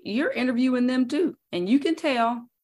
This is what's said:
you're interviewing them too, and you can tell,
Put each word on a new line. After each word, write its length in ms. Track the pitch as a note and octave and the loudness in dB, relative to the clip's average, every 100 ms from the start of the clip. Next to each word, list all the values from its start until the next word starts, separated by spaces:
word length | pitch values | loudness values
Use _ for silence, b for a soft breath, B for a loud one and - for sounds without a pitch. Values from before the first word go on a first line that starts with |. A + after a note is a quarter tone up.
you're 280 | - A3 D#4+ | -4 -2 -2
interviewing 560 | F4+ B3+ A#3 C4 B3 B3 | -2 -2 0 2 2 2
them 200 | B3+ B3 | 2 0
too, 300 | C#4+ E4+ - - | 0 -2 -4 -8
and 180 | F3 F3+ | -4 2
you 100 | C#4 | 2
can 160 | D#4 E4 | 2 -2
tell, 540 | D4+ A#3+ A#3 A#3+ - _ | 0 0 0 -2 -10 _